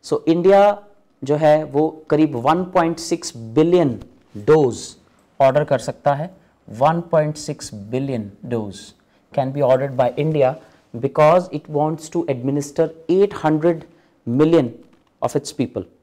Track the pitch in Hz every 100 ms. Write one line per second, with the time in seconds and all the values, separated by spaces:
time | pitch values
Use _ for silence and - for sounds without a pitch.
0 | - 147 - 165 180 196 208 202 - _
1 | _ _ 135 147 156 151 151 139 156 -
2 | - 151 156 127 127 170 180 185 165 165
3 | - 170 - 120 113 120 165 180 151 104
4 | - _ _ 104 104 156 131 101 - -
5 | _ _ _ _ 135 139 151 135 - -
6 | 143 143 175 - _ _ - 107 143 170
7 | 170 160 151 151 - 147 - 107 101 127
8 | 139 123 101 - - 117 104 - - _
9 | _ _ _ - 131 139 131 127 139 127
10 | 123 135 151 156 131 151 - _ _ 120
11 | 139 147 151 180 180 151 - 151 151 160
12 | - 170 156 127 131 143 143 - 160 -
13 | - 185 202 - 156 156 165 165 - _
14 | _ _ - 127 156 165 120 - - _
15 | _ _ 123 143 - - 123 107 92 _